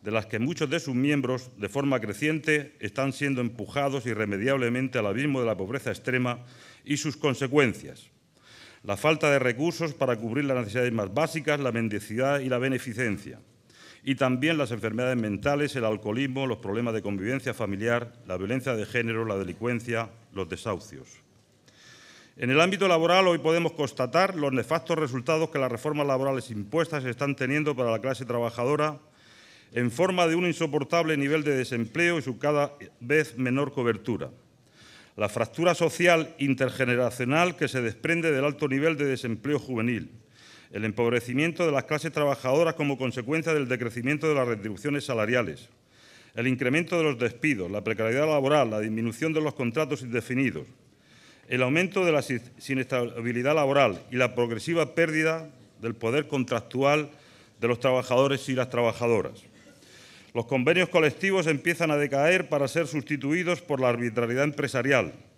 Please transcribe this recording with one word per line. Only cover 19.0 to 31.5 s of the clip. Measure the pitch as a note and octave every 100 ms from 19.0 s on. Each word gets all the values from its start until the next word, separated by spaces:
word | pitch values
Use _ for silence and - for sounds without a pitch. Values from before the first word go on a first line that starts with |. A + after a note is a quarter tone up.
| A2+ A2+
la | A2+ G2
delincuencia, | F#2 F2 A#2 A#2+ A#2+ A2+ A2+ - -
los | F#2+ F2
desahucios. | F2 A#2 F#2 - C#2 C2 - _ _ _ _ _ _ - - - - - -
En | B2
el | C#3
ámbito | F3 F#3+ F#3+
laboral, | E3+ E3 F#3 F#3
hoy | E3
podemos | D3 E3+ E3+
constatar | - C#3 - B2 D#3 F#3+
los | F#3 C#3+
nefastos | C3 A2 D#3+ - D#3+
resultados | D3 B2+ B2 D#3+ D#3+
que | C#3+
las | C3
reformas | A#2 D3+ D3 C#3+
laborales | C3 C3+ C3+ A#2
impuestas | G#2+ G2+ D#3 E3 D3+
están | B2+ A2+ C#3+ C3+
teniendo | B2+ D3 D3+ C3
para | A#2+
la | A2+
clase | C3 B2
trabajadora | B2 A#2+ A#2 G#2 B2 D3 D3+ C#3+ - _ - - - - -
en | B2 A#2+
forma | A#2+ F#3 F3+ E3+
de |
un | E3 F3+
insoportable | D#3+ E3 D3 C#3+ E3+ D#3+ D3+
nivel | C#3 D#3
de | D3